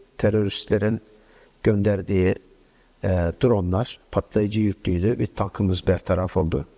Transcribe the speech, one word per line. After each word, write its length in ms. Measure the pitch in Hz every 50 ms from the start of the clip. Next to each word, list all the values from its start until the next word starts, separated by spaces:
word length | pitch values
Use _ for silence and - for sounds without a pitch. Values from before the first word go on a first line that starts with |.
| - _ _ -
Teröristlerin 840 | - 107 101 107 104 101 - - - - - 104 98 107 110 113 - - - - _ _ - - - - _ _ -
gönderdiği, 720 | - 107 101 101 107 101 95 90 87 101 95 92 92 - - - - - _ _ _ _ _ _ _ _ _ -
e, 40 | 98 92 90 85 85 82 - -
dronlar 580 | 120 120 101 92 90 90 95 120 - - - _ _
patlayıcı 500 | - 101 95 - - 107 107 101 104 110
yüklüydü. 580 | 107 104 95 - - - 92 87 87 107 123 -
Bir 80 | -
tankımız 600 | 101 - - 104 98 - - 104 95 92 92 -
bertaraf 500 | - 92 85 - - 95 87 90 90 -
oldu. 300 | 87 82 80 85 - - - -